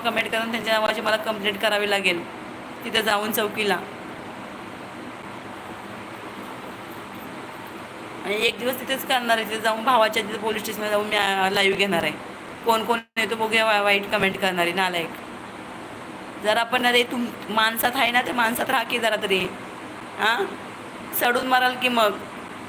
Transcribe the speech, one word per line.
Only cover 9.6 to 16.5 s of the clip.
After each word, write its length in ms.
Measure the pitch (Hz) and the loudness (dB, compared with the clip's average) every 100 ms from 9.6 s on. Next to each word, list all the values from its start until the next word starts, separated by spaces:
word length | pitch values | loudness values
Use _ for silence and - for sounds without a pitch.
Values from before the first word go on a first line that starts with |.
जाऊन 240 | 220 220 | 0 2
भावाच्या 380 | 226 247 220 220 | 4 6 6 4
तिथे 160 | 202 220 | -2 -2
पोलीस 240 | 220 220 | -2 -2
स्टेशनला 260 | 208 208 214 | -4 -4 0
जाऊन 180 | 208 214 | 2 2
मी, 100 | 214 | 2
आ, 340 | 196 196 190 | 2 4 4
लाईव्ह 280 | 202 196 185 | 4 4 4
घेणार 240 | 202 170 | 2 2
आहे. 100 | 160 151 - - - - | 0 -2 -8 -12 -14 -2
कोण 200 | 226 220 | 2 2
कोण 140 | 214 233 233 - | 2 -2 -2 -2
येतो 200 | 220 220 | 0 0
बघूया 280 | 220 226 | 2 4
वा-, 180 | 220 208 | 4 4
वाईट 280 | 202 202 202 | 6 4 2
कमेंट 280 | 214 190 190 | 2 2 2
करणारी 340 | 196 180 170 | 2 2 2
नालायक. 380 | 175 185 175 160 - - - - - - - - - - - - - | 2 0 0 -4 -8 -12 -12 -12 -12 -12 -12 -12 -14 -14 -12 -12 -4
जरा 200 | 202 | 0